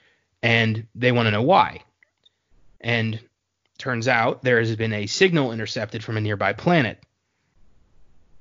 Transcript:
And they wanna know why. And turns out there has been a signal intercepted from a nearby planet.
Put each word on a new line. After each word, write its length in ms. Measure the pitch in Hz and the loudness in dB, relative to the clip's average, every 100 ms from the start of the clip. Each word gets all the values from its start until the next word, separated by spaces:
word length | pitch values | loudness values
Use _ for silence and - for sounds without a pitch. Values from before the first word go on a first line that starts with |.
| _ _ _ _ | _ _ _ _
And 440 | 117 113 113 110 110 | 0 2 2 -2 -8
they 160 | - 123 | -4 0
wanna 180 | 120 113 | 2 2
know 100 | 104 | 2
why. 400 | 131 190 90 - - _ _ _ _ _ _ _ - - | 4 4 2 -2 -20 _ _ _ _ _ _ _ -20 -10
And 380 | 117 117 113 110 - _ _ _ _ - | -4 -2 -2 -6 -12 _ _ _ _ -12
turns 280 | 135 117 117 | -6 -4 0
out 340 | 120 117 - | 2 2 0
there 160 | 127 120 | 2 2
has 140 | 113 110 | 2 -2
been 160 | 113 | -4
a 140 | 104 104 | -4 -4
signal 460 | - 190 165 131 | 0 2 2 0
intercepted 500 | 113 107 - 107 113 | -4 -8 -8 -8 -8
from 140 | 110 110 | -6 -4
a 40 | |
nearby 320 | 107 101 98 | -2 -2 -2
planet. 480 | 104 175 175 110 - _ _ _ _ _ _ - _ _ - - - _ - | -2 2 2 2 -4 _ _ _ _ _ _ -20 _ _ -20 -20 -20 _ -20